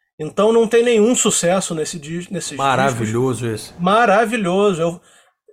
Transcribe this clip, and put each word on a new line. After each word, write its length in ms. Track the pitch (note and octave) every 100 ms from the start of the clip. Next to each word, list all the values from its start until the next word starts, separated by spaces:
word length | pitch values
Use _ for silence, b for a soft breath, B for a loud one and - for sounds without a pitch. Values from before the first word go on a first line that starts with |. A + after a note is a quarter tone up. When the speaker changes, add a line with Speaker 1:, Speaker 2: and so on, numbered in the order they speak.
| _ -
Speaker 1:
Então 360 | D3+ - G#3+
não 140 | A3+ A3
tem 160 | A#3
nenhum 320 | A#3+ A3+ A3 B3+
sucesso 580 | G#3+ - F3 F#3+ -
nesse 240 | D#3+ D3+ E3+
dis-, 320 | C#3+ E3+ F3
nesses 260 | F3 - C3+
Speaker 2:
Maravilhoso 960 | C#3 B2+ C3+ A#2+ A2 A2+ C3 A2+ A#2+
Speaker 1:
discos. 220 | G#2+ -
Speaker 2:
esse. 100 | -
Speaker 1:
Maravilhoso. 1000 | F3 A3 A#3+ G3 A#3 A#3+ F3 F#3+ G#3 D#3+
Eu, 200 | E3+ F3 b b b b _